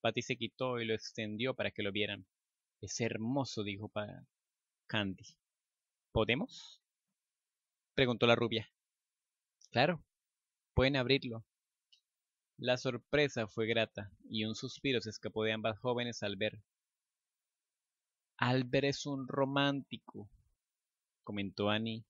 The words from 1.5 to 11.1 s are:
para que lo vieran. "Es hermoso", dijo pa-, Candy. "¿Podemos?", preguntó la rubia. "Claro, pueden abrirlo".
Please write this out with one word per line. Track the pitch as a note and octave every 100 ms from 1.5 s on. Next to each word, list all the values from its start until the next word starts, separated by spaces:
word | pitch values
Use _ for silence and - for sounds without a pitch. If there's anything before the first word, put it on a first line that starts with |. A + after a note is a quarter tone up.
para | B2+ G#2
que | -
lo | G#2
vieran. | G2+ G#2 G2+ - _ _ _ _ _
"Es | G2+ -
hermoso", | A2+ G#2 A2 C#3 A#2 -
dijo | G2+ G2+ G#2+
pa-, | - G#2 F#2 - _ _ _ _ _ _
Candy. | A2+ G2+ F2+ - _ _ _ _ _ _ _ _
"¿Podemos?", | - G#2+ B2 A#3+ - - - _ _ _ _ _ _ _ _ _ _ _
preguntó | - C3 A2+ A#2+
la |
rubia. | A#2 A#2 F2+ - _ _ _ _ _ _ _ _ _ -
"Claro, | A2+ D3 F3 - _ _ _ _ _ _
pueden | - C3 C#3
abrirlo". | B2